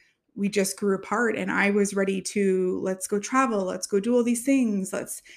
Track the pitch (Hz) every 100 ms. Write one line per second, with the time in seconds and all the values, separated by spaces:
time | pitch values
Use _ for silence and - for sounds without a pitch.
0 | _ _ _ - 202 202 190 - 202 190
1 | - 214 233 - 185 190 196 202 202 196
2 | 196 190 - 208 196 185 185 190 190 185
3 | - 202 202 262 262 208 185 185 - 202
4 | 233 247 240 233 277 269 233 202 185 -
5 | - - -